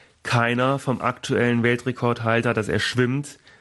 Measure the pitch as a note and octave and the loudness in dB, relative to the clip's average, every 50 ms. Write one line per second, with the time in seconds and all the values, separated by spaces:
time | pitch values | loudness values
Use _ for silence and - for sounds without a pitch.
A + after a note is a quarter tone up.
0 | - _ _ _ - - B2 A#2+ A#2 A#2 A#2+ B2 B2+ C3+ C#3 C3+ - C#3 B2 - | -20 _ _ _ -6 0 0 2 2 2 2 0 0 0 0 -2 -2 -4 -2 -2
1 | - B2 B2+ - - - C3 G2 A#2+ A#2+ A#2+ A#2+ A2+ A#2+ A#2+ A#2+ - C3 A#2+ - | -2 -4 -4 -4 -4 -2 0 2 2 2 2 2 2 2 0 0 -2 -6 -4 -2
2 | B2+ A#2+ A#2 A2+ A2+ A2+ A2+ A#2 A#2 B2 A2+ A2 G#2 G2 - G#2+ - - - B2 | -2 -2 -2 0 0 0 2 2 2 0 0 0 0 0 -2 -2 -2 -2 0 0
3 | B2 A#2+ C3 C#3+ D3 - - - _ - - - | 0 0 0 -2 -4 -8 -12 -20 _ -20 -20 -20